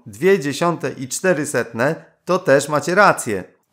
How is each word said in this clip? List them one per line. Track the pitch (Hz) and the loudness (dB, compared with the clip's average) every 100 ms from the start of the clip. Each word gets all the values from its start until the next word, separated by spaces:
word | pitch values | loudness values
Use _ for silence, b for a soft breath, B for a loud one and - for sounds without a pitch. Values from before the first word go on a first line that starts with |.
| - | -20
dwie | 101 180 196 | -2 2 2
dziesiąte | 143 127 175 165 139 | 0 -2 -2 -2 -6
i | - 131 | -8 -10
cztery | - 185 160 147 | -2 0 0 -2
setne, | 131 113 113 135 165 - _ - | -4 -4 -2 -2 -2 -10 _ -4
to | 185 | -2
też | 185 139 143 | 2 2 2
macie | 151 151 180 | -2 0 4
rację. | 190 151 123 98 85 _ _ | 4 4 -2 -6 -6 _ _